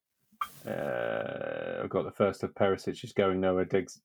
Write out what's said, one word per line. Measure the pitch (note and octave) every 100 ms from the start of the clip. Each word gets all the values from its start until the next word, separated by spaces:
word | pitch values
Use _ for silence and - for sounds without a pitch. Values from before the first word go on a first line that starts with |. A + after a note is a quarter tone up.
| _ _ _ _ - - -
uh, | - D2 B1 A#1 A1 A1 - G1+ G1+ G1+ G1+
I've | G2
got | G2
the | G#2
first | - G2+ -
of | F#2+
Perisic | - G2+ F#2 - E2+
just | - -
going | G2 F#2
nowhere, | F#2+ F#2 F2+
digs, | G2 F2+ -